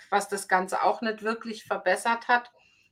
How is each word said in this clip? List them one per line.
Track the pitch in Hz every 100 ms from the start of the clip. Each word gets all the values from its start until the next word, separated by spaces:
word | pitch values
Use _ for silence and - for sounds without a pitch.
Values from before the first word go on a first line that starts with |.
| -
was | 202 196
das | 202 -
Ganze | 185 185 -
auch | 185 -
nicht | 226 214
wirklich | 208 226 233 208 -
verbessert | 196 185 208 240 233 -
hat. | 240 - _ _ _ _